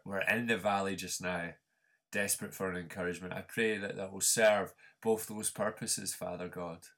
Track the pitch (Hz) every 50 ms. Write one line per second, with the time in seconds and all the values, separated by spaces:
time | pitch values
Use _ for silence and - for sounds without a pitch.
0 | - 95 98 95 - - 101 110 120 117 113 95 90 104 101 98 98 98 98 87
1 | 92 90 - - 92 90 90 87 85 85 82 - _ _ _ _ _ _ _ _
2 | _ _ - 101 101 98 - - 104 98 - - 98 95 90 87 87 82 - 98
3 | 90 87 87 85 92 87 - - 95 - - 120 113 110 107 101 98 98 - 98
4 | 98 95 95 98 - - - 117 110 107 104 104 95 - - _ - - - _
5 | - 113 110 107 - - 107 107 110 - - - 101 107 110 - 113 107 - -
6 | 98 95 - - - 90 87 87 90 87 - 92 87 85 82 82 - - -